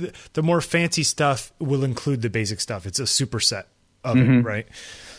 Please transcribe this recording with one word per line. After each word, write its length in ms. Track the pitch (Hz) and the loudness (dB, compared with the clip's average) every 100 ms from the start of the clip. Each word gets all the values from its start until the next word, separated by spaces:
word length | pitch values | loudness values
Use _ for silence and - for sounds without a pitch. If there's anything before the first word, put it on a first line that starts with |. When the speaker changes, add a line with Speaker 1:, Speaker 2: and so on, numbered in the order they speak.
| 170 - - | -8 -10 -8
Speaker 1:
the 100 | - | -2
more 180 | 165 170 | 2 2
fancy 420 | - 170 170 165 | 2 0 0 0
stuff 480 | 143 - 147 127 - - | -2 2 2 0 -4 -6
will 260 | 143 139 | -2 0
include 380 | 135 117 143 131 | 0 -2 -2 0
the 80 | 113 | 0
basic 300 | 113 104 107 | -2 -2 -4
stuff. 240 | - 101 | -6 -8
It's 140 | 92 - | -6 -4
a 40 | |
superset 600 | 120 - 135 113 - 101 - _ _ _ | -2 -2 -2 -2 -2 -2 -8 _ _ _
of 120 | 131 127 | 0 4
Speaker 2:
Mm-hmm. 180 | 127 | 6
Speaker 1:
it, 80 | 127 | 6
right? 240 | 117 104 - - - - - | 4 -2 -8 -14 -18 -18 -20